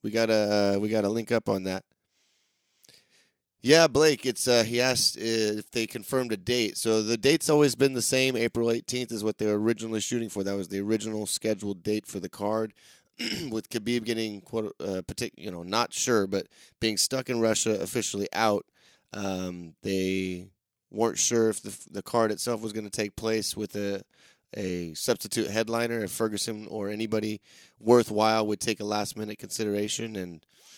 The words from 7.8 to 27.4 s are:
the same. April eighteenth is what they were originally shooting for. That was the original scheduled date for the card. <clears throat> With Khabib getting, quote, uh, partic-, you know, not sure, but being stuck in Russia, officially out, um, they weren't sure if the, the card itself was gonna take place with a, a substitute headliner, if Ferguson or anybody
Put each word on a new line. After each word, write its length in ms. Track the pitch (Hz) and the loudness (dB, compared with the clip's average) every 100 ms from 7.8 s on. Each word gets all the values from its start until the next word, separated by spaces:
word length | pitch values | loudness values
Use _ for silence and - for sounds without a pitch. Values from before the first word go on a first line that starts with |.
| 135 | 2
the 100 | 131 | 2
same. 320 | 107 131 131 123 | 0 2 2 2
April 340 | 117 - 117 | 0 2 0
eighteenth 420 | 117 - 123 123 | 0 -2 -6 -4
is 120 | 110 | -4
what 160 | 107 101 | -4 0
they 80 | 107 | 0
were 120 | 104 | 2
originally 400 | 110 107 113 110 | 2 0 -2 -4
shooting 300 | - 120 113 | -2 -4 -4
for. 140 | 101 | -4
That 120 | 98 101 | -2 -2
was 120 | 87 | -4
the 120 | 98 | -4
original 460 | 101 110 107 107 101 | 0 0 0 -6 -4
scheduled 560 | - 113 101 101 95 | -2 -2 -2 -4 -4
date 240 | 92 107 - | -2 -2 -4
for 140 | 98 | -10
the 100 | 92 | -10
card. 420 | - 104 110 110 _ - - _ - | -6 -2 -2 -2 _ -20 -20 _ -10
<clears throat> 320 | 240 196 151 | -8 -6 -4
With 220 | 110 - | -6 -4
Khabib 340 | 120 104 120 110 | -6 -2 -2 -2
getting, 360 | 113 110 104 | -4 -4 -8
quote, 340 | - 113 107 - | -8 -6 -6 -8
uh, 220 | 98 95 | -6 -6
partic-, 300 | 90 - 120 - | -6 -8 -8 -8
you 140 | 98 | -12
know, 140 | 87 | -10
not 280 | 87 110 117 | -2 -2 0
sure, 360 | - - 113 98 | -2 2 2 2
but 180 | 98 - _ - _ | -2 -4 _ -20 _
being 180 | 110 104 | -2 0
stuck 340 | - 131 127 | 0 -2 -2
in 80 | 120 | 0
Russia, 420 | 113 107 117 107 | 2 2 0 0
officially 460 | 165 127 - 101 101 | -2 -4 -2 -4 -4
out, 360 | 95 110 104 - _ _ _ _ | 2 2 2 -2 _ _ _ _
um, 640 | - 98 92 92 90 85 - | -6 -4 -4 -6 -8 -14 -8
they 680 | 98 95 95 95 95 90 95 _ _ _ _ | -2 0 0 0 -2 -6 -12 _ _ _ _
weren't 260 | 104 113 - | 0 0 2
sure 320 | - 117 110 | 0 4 2
if 140 | 104 | 2
the, 120 | 104 - - | -8 -16 -12
the 140 | 98 | -12
card 280 | - 117 110 | -2 2 2
itself 300 | 101 - 113 | 0 -4 -4
was 120 | 110 | -6
gonna 180 | 107 104 | -8 -8
take 240 | - 104 - | -4 -4 -4
place 420 | 113 110 101 - | -2 -2 -2 -6
with 180 | 104 104 | -6 -4
a, 280 | 101 98 - _ _ _ _ - | -4 -4 -8 _ _ _ _ -8
a 360 | 95 90 85 | -4 -4 -6
substitute 560 | 78 - 117 101 117 101 | -6 -2 -2 -2 -4 -2
headliner, 520 | 107 110 117 117 117 98 | 0 0 0 -2 -2 -4
if 60 | |
Ferguson 540 | - 110 104 - 107 107 | -2 -2 -2 -4 -6 -8
or 180 | 110 101 | -6 -6
anybody 540 | 107 113 110 107 107 | -4 -2 0 -2 -6